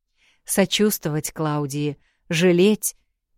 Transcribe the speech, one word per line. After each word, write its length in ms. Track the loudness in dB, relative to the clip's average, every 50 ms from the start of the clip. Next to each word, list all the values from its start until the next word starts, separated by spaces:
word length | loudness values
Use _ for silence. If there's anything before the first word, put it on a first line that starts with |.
| _ _ _ _ _ _ _ _ _
Сочувствовать 840 | -6 0 0 0 0 2 0 0 0 0 -2 -4 -4 -4 -4 -6 -6
Клаудии, 680 | -6 -6 -4 -2 -2 -2 -4 -4 -4 -4 -4 -4 -6 _ _ _ _ _ _ -6
жалеть 680 | -4 0 2 4 4 6 4 4 2 0 -2 -8 -10 _ _ _ _ _ _ _ _